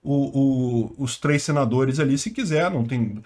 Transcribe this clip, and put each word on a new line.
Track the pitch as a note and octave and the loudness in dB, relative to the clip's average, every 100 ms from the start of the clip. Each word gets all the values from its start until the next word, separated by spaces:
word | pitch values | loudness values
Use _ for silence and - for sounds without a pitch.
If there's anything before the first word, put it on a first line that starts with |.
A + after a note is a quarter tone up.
o, | D3 | -2
o, | C#3+ C#3 C3+ C3+ C3 B2 A#2+ G#2+ - | 0 0 2 2 2 0 0 -2 -4
os | C3 - | -6 -2
três | D3 D3 | 0 0
senadores | - D3 B2+ B2+ C3 C3+ | 2 0 2 2 2 2
ali | C#3+ C3+ | 0 0
se | - | -2
quiser, | - G#3+ D#3 F3 | -6 -2 0 0
não | E3 | 0
tem, | A#2 B2+ G#2+ G#2 | -2 0 -2 -4